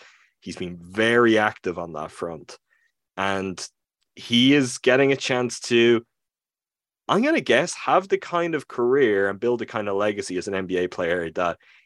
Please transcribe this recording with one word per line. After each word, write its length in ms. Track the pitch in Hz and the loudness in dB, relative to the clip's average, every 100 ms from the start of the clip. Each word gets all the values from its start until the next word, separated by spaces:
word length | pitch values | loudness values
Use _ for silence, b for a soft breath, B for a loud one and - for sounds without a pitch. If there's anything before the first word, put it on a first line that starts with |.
| b b b _ | b b b _
He's 160 | - 82 | -14 -10
been 200 | 90 87 | -12 -12
very 640 | 87 98 113 120 117 107 | -8 -2 2 4 4 4
active 400 | 107 - 92 87 | 2 -2 -6 -6
on 140 | 85 | -8
that 160 | 76 80 | -10 -10
front. 480 | - 85 82 - - _ _ _ _ _ - | -10 -10 -10 -16 -20 _ _ _ _ _ -6
And 480 | 98 98 95 90 - _ _ _ _ | -4 -4 -6 -8 -14 _ _ _ _
he 400 | - - 117 127 | -20 0 4 6
is 240 | 143 127 - | 4 2 0
getting 340 | 127 127 139 | 2 4 4
a 40 | 135 | 0
chance 440 | - 127 123 - | -2 -2 -2 -6
to, 440 | - 120 117 117 - _ _ _ _ _ _ _ _ _ - | 0 4 6 4 0 _ _ _ _ _ _ _ _ _ -2
I'm 140 | 175 | 0
gonna 180 | 285 311 | 2 0
guess, 340 | 127 120 170 | 2 2 0
have 340 | - - 165 190 | -6 0 0 0
the 100 | 196 | -4
kind 360 | - 175 170 | -2 -4 -2
of 140 | 151 - | -4 -6
career 600 | - 120 139 120 98 98 | -2 2 4 4 2 0
and 120 | 98 | -2
build 200 | 120 120 | -2 -2
the 60 | 107 | -4
kind 220 | 117 104 | -6 -4
of 80 | 98 | -2
legacy 400 | 104 101 95 90 | -2 -2 -6 -6
as 120 | 101 | -4
an 60 | |
N 120 | 95 90 | -6 -4
B 100 | 90 | -2
A 120 | 90 | -4
player 420 | - 87 87 82 | -4 -4 -4 -4
that 260 | 85 87 82 b b | -4 -4 -4 b b